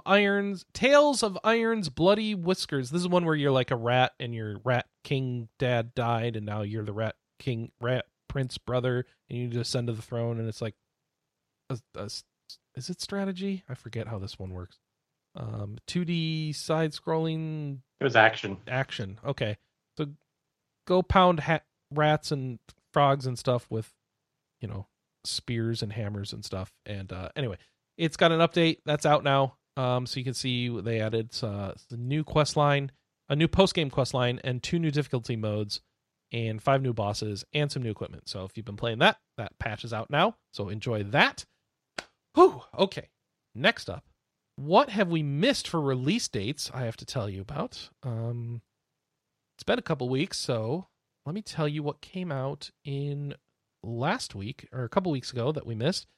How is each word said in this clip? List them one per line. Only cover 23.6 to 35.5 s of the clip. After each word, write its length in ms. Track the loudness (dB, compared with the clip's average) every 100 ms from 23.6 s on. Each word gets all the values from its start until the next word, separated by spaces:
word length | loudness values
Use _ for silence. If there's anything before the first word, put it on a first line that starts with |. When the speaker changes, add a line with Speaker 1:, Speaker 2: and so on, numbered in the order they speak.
| 0
Speaker 1:
with, 220 | -6 -6 _ _ _ _ _ _ _
you 80 | -10
know, 180 | -10 -12 _ _ _
spears 580 | -10 -8 -4 -2 0 -2
and 100 | -4
hammers 420 | -4 -4 -6 -8
and 120 | -10 -8
stuff. 260 | -8 -8 _ -12
And, 260 | -12 -10
uh, 180 | -10 -8 -4
anyway, 220 | -4 -6 _ _ _ -2
it's 200 | -2 4
got 140 | 4
an 80 | 6
update 400 | 4 4 2 2 -2
that's 200 | 0 4
out 180 | 4
now. 320 | 4 4 2 -2 _ -4
Um, 280 | 0 0 -2
so 140 | -6
you 40 |
can 120 | -6 -4
see 340 | -2 0 -2
they 320 | -2 -2 0
added, 300 | 0 -2 -2 -4
uh, 320 | -4 -4 -6 -10 -12
the 80 | -8
new 260 | -2 -2
quest 320 | 2 2 4 4
line, 360 | 4 4 0 -8 _ _ -2
a 60 | 2
new 120 | 4
post-game 420 | 6 6 6 0
quest 240 | 2 0
line, 260 | 2 2 2
and 180 | -2 -4
two 160 | 0 0
new 140 | 2
difficulty 440 | 0 0 -2 -2 -2
modes, 460 | -2